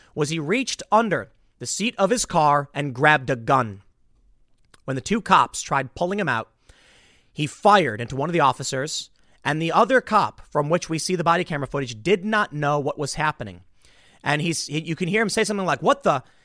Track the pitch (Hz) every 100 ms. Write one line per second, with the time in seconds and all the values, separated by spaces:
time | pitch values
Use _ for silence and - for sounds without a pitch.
0 | _ - 147 165 143 233 254 - - 214
1 | 226 151 98 _ _ _ 120 - 214 -
2 | 190 233 - 170 151 143 143 143 143 120
3 | 151 151 131 127 113 135 113 101 _ _
4 | _ _ _ _ _ _ _ _ - 131
5 | - 220 - 180 120 - - 143 131 -
6 | 175 202 175 117 - _ _ _ _ _
7 | _ _ _ - 147 - 208 202 147 107
8 | 117 131 151 170 143 123 135 131 147 -
9 | - _ _ _ - 151 165 160 214 254
10 | - 214 131 - - 151 147 170 - 160
11 | - 180 170 170 180 151 135 143 131 113
12 | 110 196 202 220 214 147 147 147 139 147
13 | 143 - 151 - 110 87 - _ _ _
14 | _ _ - 147 170 156 - 147 156 160
15 | 175 208 220 - 208 208 180 139 170 277
16 | 196 139 - _